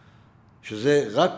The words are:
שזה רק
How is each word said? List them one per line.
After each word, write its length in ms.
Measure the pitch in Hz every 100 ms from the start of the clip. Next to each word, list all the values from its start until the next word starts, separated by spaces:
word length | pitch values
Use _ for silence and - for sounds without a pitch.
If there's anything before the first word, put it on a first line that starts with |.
| - - - _ _ _
שזה 460 | - 107 127 147 120
רק 200 | 110 180